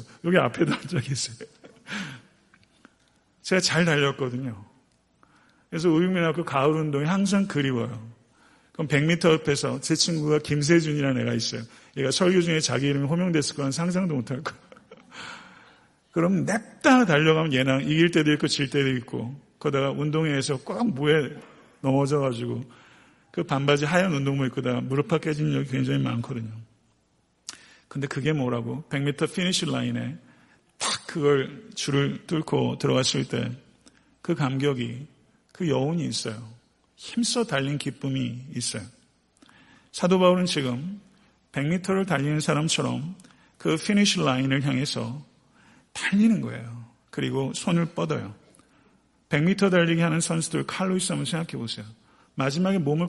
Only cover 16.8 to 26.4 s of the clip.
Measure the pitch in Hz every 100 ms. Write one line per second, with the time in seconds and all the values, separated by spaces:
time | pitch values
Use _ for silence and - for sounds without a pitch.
16.8 | 302 254 196 147 160 156 160 127 135 135
17.8 | 147 156 170 165 151 147 151 - 135 143
18.8 | 135 127 - 123 117 143 - _ 151 135
19.8 | 139 139 151 156 160 139 131 131 - 196
20.8 | 233 135 147 156 135 - - - - _
21.8 | 135 135 139 147 135 117 120 117 131 -
22.8 | - - - _ _ - 156 135 143 143
23.8 | 147 180 190 143 139 139 131 139 127 123
24.8 | 131 139 143 160 156 151 151 139 139 131
25.8 | 131 139 127 120 117 120